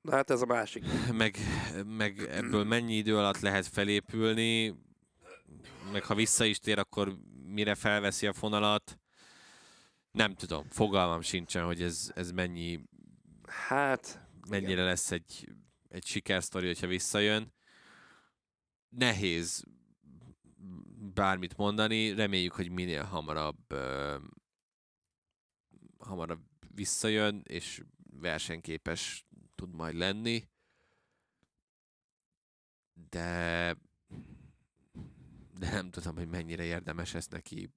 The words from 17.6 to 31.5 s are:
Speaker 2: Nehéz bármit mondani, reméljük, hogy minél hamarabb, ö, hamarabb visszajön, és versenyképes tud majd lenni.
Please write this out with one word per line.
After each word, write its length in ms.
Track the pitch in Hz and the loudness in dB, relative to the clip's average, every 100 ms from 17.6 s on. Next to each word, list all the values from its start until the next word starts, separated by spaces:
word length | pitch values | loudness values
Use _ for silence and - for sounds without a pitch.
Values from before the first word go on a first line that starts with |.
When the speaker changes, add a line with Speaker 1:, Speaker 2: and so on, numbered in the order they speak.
| _ - - - - - _ _ _ _ _ _ _ | _ -20 -20 -20 -20 -20 _ _ _ _ _ _ _
Speaker 2:
Nehéz 760 | 120 123 101 98 85 85 - - 60 53 53 71 69 117 - _ _ 95 90 50 - 104 | 2 2 4 2 2 0 -6 -8 -20 _ _ -20 -20 -20 -20 _ _ -16 -14 -16 -14 -8
bármit 420 | 92 98 95 90 - | 2 2 2 -2 -2
mondani, 580 | 101 107 110 110 110 | 0 2 2 4 2
reméljük, 380 | 101 107 98 90 | 2 2 4 0
hogy 180 | - 90 | 0 -4
minél 320 | 90 90 78 | -2 -2 -2
hamarabb, 540 | 73 90 76 78 76 78 - | -2 -4 -4 -2 -2 -4 -8
ö, 440 | 69 65 67 71 71 73 - _ _ _ _ _ _ _ _ _ _ _ _ _ - - _ | -6 -4 -4 -4 -6 -10 -20 _ _ _ _ _ _ _ _ _ _ _ _ _ -20 -20 _
hamarabb 420 | 113 95 82 82 - _ - | -10 -6 -6 -6 -10 _ -18
visszajön, 680 | - 98 - 110 107 104 104 | -8 -4 0 2 4 2 0
és 380 | - 82 - - - _ - 67 | -6 -8 -8 -12 -16 _ -20 -8
versenyképes 1080 | 85 78 - 82 82 80 - 82 - - _ - - | -4 -4 -4 -8 -8 -8 -4 -4 -6 -10 _ -20 -20
tud 200 | - 92 | -16 -14
majd 200 | 85 80 | -8 -6
lenni. 540 | 82 90 101 117 117 - _ _ _ _ _ _ _ _ _ _ | -2 -2 0 -2 -2 -4 _ _ _ _ _ _ _ _ _ _